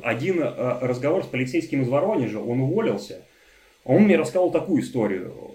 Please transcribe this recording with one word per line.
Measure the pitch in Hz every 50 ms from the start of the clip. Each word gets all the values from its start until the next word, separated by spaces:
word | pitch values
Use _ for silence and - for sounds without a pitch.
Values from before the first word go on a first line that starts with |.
| 117
один, | 117 117 120 147 190 180 170
э, | 143 - - - 123 123 123 -
разговор | 131 123 123 123 131 147 175 190 -
с |
полицейским | - - 123 127 127 - 165 156 - 143 139
из | 127 120
Воронежа, | 135 147 175 214 214 156 120 107 104 107
он | 107 117 120 131
уволился, | 131 139 175 220 226 - 104 98 - - - - - _ _ _ _ _ _ _ _ _ _ _ -
он | - 135 185 214
мне | 202 175
рассказал | 160 156 - - 185 180 165
такую | 170 160 156 190 165 123
историю. | - - - 123 107 95 95 90 87 - - - - -